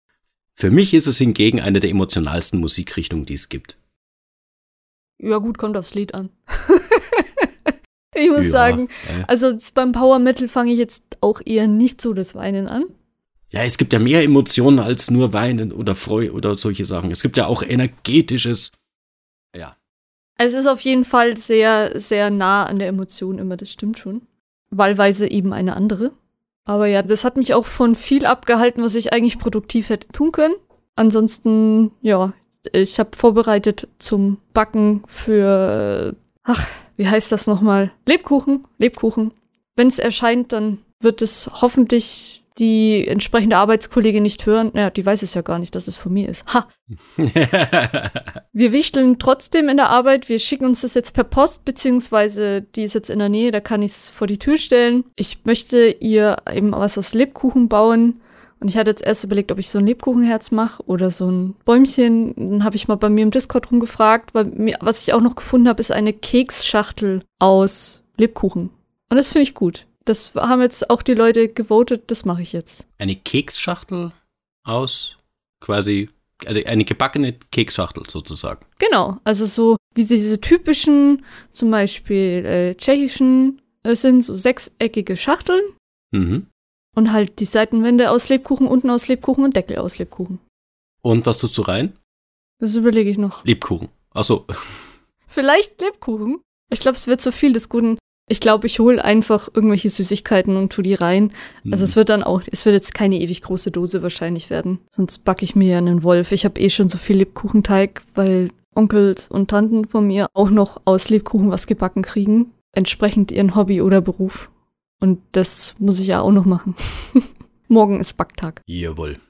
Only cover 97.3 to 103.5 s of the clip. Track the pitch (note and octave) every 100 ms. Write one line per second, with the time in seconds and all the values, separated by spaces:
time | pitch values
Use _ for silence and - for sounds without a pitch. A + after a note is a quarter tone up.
97.3 | - C#4+ A#3 - A#3 A#3 A3+ _ _ _
98.3 | A3 A3+ G#3+ A#3 - A3+ B3 - A3 G#3+
99.3 | G#3 - - G#3+ G3+ G#3 - F#3 G3+ -
100.3 | G3 G#3 F#3+ F#3+ - F#3 G3 F3 F#3+ G#3
101.3 | - - - - G3+ G3 A3 G#3+ G#3+ -
102.3 | F3+ - - G#3+ G3+ - - G3+ F#3 E3+
103.3 | F3+ -